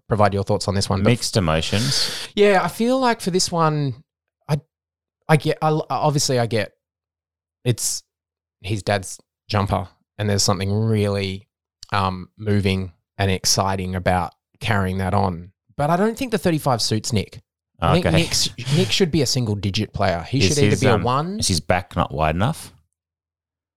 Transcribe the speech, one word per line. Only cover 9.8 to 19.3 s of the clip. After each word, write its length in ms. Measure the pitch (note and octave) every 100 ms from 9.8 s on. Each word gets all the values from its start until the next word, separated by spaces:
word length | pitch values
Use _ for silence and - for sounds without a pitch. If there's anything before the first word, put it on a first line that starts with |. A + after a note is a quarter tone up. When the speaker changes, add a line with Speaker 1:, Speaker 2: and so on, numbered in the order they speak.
| F#2+ _ _ -
Speaker 1:
and 140 | G#2
there's 120 | G2+
something 280 | - F#2 G2
really, 760 | G#2 A2+ G#2+ G#2 G2+ G2 F#2+ - _ _ - -
um, 380 | G#2 F#2+ F#2 F2 -
moving 540 | G#2 G#2 G2 F#2+ F#2 - _ -
and 120 | G2
exciting 640 | F#2 - - G2 F#2+ F#2 F#2
about 360 | F#2+ F2+ E2+ - _ -
carrying 380 | - G2 F#2 F#2+
that 140 | F#2+
on. 360 | G2+ F#2+ E2+ F2+ _ _ -
But 140 | D3
I 60 | F3
don't 200 | A3 A3
think 140 | C4
the 80 | G#3
thirty-five 420 | F#3 D#3 C#3+ A#2+
suits 300 | - A2 -
Nick. 280 | G#2+ - - _ _ _ -
I 140 | E2+
think 120 | F3 F#2
Speaker 2:
Okay. 100 | E2
Speaker 1:
Nick's, 320 | E2 - - - B2+ D#3
Nick 140 | F#3+
should 200 | - F3
be 100 | D#3
a 40 |
single-digit 680 | B2